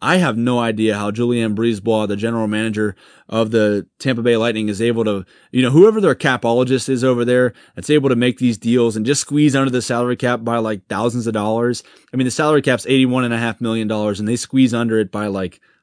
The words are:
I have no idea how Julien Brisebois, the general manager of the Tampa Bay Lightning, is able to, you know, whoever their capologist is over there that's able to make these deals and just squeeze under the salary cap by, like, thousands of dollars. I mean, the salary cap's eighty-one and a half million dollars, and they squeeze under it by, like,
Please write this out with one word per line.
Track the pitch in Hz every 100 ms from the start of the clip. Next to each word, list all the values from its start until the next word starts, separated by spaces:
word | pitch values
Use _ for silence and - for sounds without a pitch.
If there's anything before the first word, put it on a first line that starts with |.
I | 123 185
have | 160 113
no | 120 123
idea | 117 107 110 104
how | 104
Julien | 107 120 120 113 107
Brisebois, | 117 107 110 110 104
the | 101
general | 113 117 107
manager | 107 113 104 107 95 - _ -
of | 110 110
the | 113 107 101 - _
Tampa | 135 120
Bay | 120 117
Lightning, | 117 110 107
is | 101
able | 117 117 107
to, | 98 92 _ _
you | 127
know, | 127
whoever | 143 208 220
their | 190 -
capologist | 143 123 117 120 127 127 123
is | 131
over | 131 120
there | 120 123 123 - _ -
that's | -
able | 151 135
to | 117
make | 123 127
these | 127 110
deals | 117 123 117 110
and | 110
just | 139
squeeze | - 147 147 135
under | 135
the | 123
salary | - 120 123 120
cap | 123 120
by, | 117 117
like, | 110 104 -
thousands | 104 120 120 113
of | 110
dollars. | 104 113 120 120 - - _
I | 127
mean, | 127
the |
salary | - 151 147
cap's | 135 123 -
eighty-one | 135 127 127
and | 120 117
a |
half | 117 110
million | 117 113 107
dollars, | 110 107 101
and | 107
they | 120
squeeze | - 135 127
under | 117 117 110
it | 98
by, | 104 104
like, | 98 92 - _ _